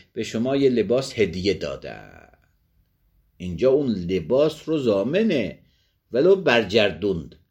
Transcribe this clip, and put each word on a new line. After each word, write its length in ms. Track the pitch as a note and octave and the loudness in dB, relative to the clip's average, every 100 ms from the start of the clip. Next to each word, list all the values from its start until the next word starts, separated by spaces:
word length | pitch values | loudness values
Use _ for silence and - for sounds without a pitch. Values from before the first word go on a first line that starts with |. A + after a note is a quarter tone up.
| - | -12
به 100 | - | -10
شما 340 | G#2+ A2+ B2+ C#3 | -6 -4 -2 2
یه 140 | C3+ | 4
لباس 480 | A#2+ G2 B2 C3+ - | 2 2 0 -2 -2
هدیه 360 | G2 F2 F#2+ | -2 0 -2
داده. 420 | F2+ C#2+ C2+ C#2 G#1 G1+ G1+ - _ _ _ _ _ _ _ _ _ _ - | -2 -6 -10 -12 -16 -18 -20 -20 _ _ _ _ _ _ _ _ _ _ -12
اینجا 340 | F2+ E2 B2+ | -10 0 2
اون 200 | C#3 C#3 | 2 2
لباس 800 | G2 E2+ F#2 D2+ C3 D3+ D3+ - | -4 -2 -4 0 0 0 -2 -6
رو 100 | D#3+ | -2
ضامنه، 800 | B2 G2 G#2+ F3+ A3+ D3+ F2+ - _ _ _ _ _ | 0 0 0 0 0 0 -4 -10 _ _ _ _ _
ولو 240 | A#2 E3 F#3+ | 2 4 4
برگردوند. 1000 | D#3+ A#2 G2+ A2 G#2 D#2+ G2+ F2+ C2 - _ | 4 2 4 2 2 0 -4 -4 -8 -18 _